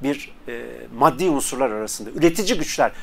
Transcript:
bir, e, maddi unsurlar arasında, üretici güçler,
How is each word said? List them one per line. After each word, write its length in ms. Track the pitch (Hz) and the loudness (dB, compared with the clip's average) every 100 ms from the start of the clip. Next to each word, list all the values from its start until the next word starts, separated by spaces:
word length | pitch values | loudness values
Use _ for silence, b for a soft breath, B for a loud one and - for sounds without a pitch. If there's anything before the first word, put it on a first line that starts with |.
bir, 300 | 135 143 - - - | -4 -4 -8 -14 -12
e, 180 | 117 120 120 120 117 | -12 -12 -14 -14 2
maddi 340 | 147 131 180 | 4 4 2
unsurlar 400 | 139 - 127 131 | 2 -2 0 0
arasında, 400 | 107 107 - 110 | 0 -4 -8 -8
üretici 480 | - 160 - 190 - | 2 4 4 0 0
güçler, 340 | 151 - 120 B | -2 0 0 B